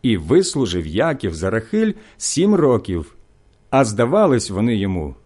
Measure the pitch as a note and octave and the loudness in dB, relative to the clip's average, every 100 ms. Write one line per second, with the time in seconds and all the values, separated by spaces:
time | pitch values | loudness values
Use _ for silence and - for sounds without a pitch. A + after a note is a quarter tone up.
0 | C3+ G2+ D#2 D#3 F3+ D3 A2+ F2+ D#2 F2 | 0 -2 2 2 2 -2 -2 -2 -4 -2
1 | E3 C#3+ G2 D#2+ F#2+ A2 - G#3 A3 - | -2 -2 -6 -4 -4 -4 -2 0 0 -2
2 | - - - - G3 G3+ D3 A#2 - F2 | -14 -10 -6 0 2 4 4 2 0 -6
3 | D2+ - _ _ _ _ _ C3 B2 G#2 | -8 -16 _ _ _ _ _ 2 2 0
4 | A#2+ F#3+ G3 B2+ - F#2+ A2+ A2 G2 F2+ | 0 2 4 2 -2 -2 0 0 -2 -2
5 | D2+ C2+ | -6 -12